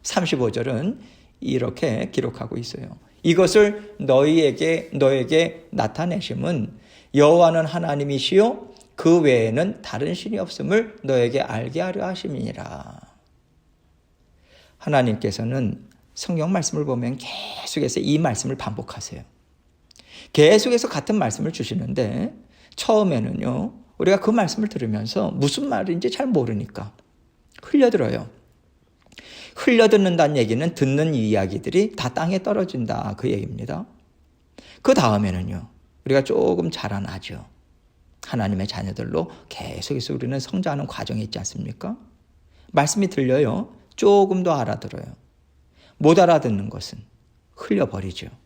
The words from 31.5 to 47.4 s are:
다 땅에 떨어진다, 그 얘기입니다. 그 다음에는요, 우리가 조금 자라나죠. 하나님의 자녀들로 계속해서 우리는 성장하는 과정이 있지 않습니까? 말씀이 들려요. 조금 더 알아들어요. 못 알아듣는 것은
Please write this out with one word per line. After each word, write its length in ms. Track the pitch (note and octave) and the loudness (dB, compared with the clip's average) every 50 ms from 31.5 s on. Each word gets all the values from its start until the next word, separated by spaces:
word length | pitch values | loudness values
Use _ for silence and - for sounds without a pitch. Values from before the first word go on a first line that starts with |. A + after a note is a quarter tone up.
| G2+ - - - - F#3 G#3 G#3+ - | -4 -6 -6 0 2 2 2 2 -2
다 180 | - - D#3 | -6 -8 -6
땅에 300 | - - D#3+ E3+ G3 F#3 | -4 -2 -2 0 -2 -2
떨어진다, 720 | F#3 - G#3 G#3+ F#3 F#3 - B2+ - - - - - - G2+ | -2 -2 -2 -2 -2 -4 -4 -6 -4 -4 -4 -6 -6 -6 -8
그 140 | - - B2+ | -4 -4 -2
얘기입니다. 560 | - G2+ - - - G#2+ - B2+ C#3+ E3 G#3+ - _ _ _ _ _ _ _ _ _ _ _ _ _ - - - - - | -2 -2 -4 -6 -8 -10 -8 -8 -8 -10 -10 -14 _ _ _ _ _ _ _ _ _ _ _ _ _ -20 -20 -20 -20 0
그 120 | - - C4 | 4 4 4
다음에는요, 720 | - D3+ A#2 G#2+ G#2 G#2 F#2+ F2+ F2+ F#2 - - - - - _ _ _ _ _ _ _ | 6 4 4 4 2 2 0 -2 -4 -6 -6 -8 -10 -12 -14 _ _ _ _ _ _ _
우리가 200 | - C3 C#3 C3+ | 2 2 2 2
조금 480 | - - - - - - F2 F2 E3 | 2 0 0 2 2 0 0 -2 -4
자라나죠. 760 | - - - G2+ G#2 G2 G2 F2 F2+ F#2+ - - F2 - - - _ _ _ _ _ _ _ _ _ _ _ _ _ _ - | -6 -6 -8 -6 -6 -6 -6 -8 -10 -12 -12 -14 -14 -14 -16 -20 _ _ _ _ _ _ _ _ _ _ _ _ _ _ -12
하나님의 400 | - - A#2+ G#2 G2 G2+ F#2 F#2+ | -6 -4 -2 -2 0 -2 -2 -4
자녀들로 640 | - - - - F#2+ - - - - - - F3 - - - - _ | -6 -6 -8 -8 -8 -8 -8 -8 -2 -2 -2 -2 -4 -10 -20 -20 _
계속해서 640 | - - F#3 E3+ - - - - C#3+ C3 A#2+ - C#3+ | -16 -14 -12 -12 -10 -10 -8 -6 -6 -6 -4 -6 -6
우리는 260 | B2+ B2+ B2 C3+ C3+ | -6 -4 -4 -4 -6
성장하는 480 | C3 - - F#3+ F3+ E3 C#3+ C#3 C#3+ - | -6 -4 -6 -4 -2 -2 -4 -4 -6 -8
과정이 340 | - - A2 - A#2+ A2 | -10 -10 -8 -6 -6 -6
있지 160 | A2 G#2+ - - | -6 -8 -10 -10
않습니까? 580 | F#2+ - - - - - A2+ _ - G3 A#3 - - _ _ _ _ _ _ _ _ _ _ _ _ - | -10 -10 -10 -10 -10 -10 -12 _ -10 -10 -10 -12 -14 _ _ _ _ _ _ _ _ _ _ _ _ -2
말씀이 340 | - D3 C#3+ D3+ - G#3 G3 | 0 0 0 2 0 -2 -2
들려요. 640 | F3+ - D3+ C3+ B2+ B2+ C#3+ D3 A2+ B2 F3 A#3 - - - _ _ _ | -2 0 -2 0 2 2 2 2 2 0 -4 -6 -8 -12 -20 _ _ _
조금 480 | - - G3+ G3+ G3+ G3 G3 G3 F#3 | 2 4 6 8 6 6 4 2 0
더 120 | F3+ F3 D#3 | 0 0 0
알아들어요. 500 | C#3 A#2 - G#2+ G#2+ - - - - - - - _ _ _ _ _ _ _ _ _ _ _ _ _ _ _ _ _ | 0 0 -4 -4 -6 -8 -12 -12 -12 -14 -14 -18 _ _ _ _ _ _ _ _ _ _ _ _ _ _ _ _ _
못 160 | - D3+ E3+ | 4 6 8
알아듣는 540 | F#3 F3+ F3 E3 D3+ - B2 G#2+ G2 G2 G2+ | 8 8 6 6 4 2 0 -2 -2 -4 -8
것은 300 | - F#2+ - - - - - _ _ _ _ _ _ _ | -10 -12 -14 -14 -16 -18 -20 _ _ _ _ _ _ _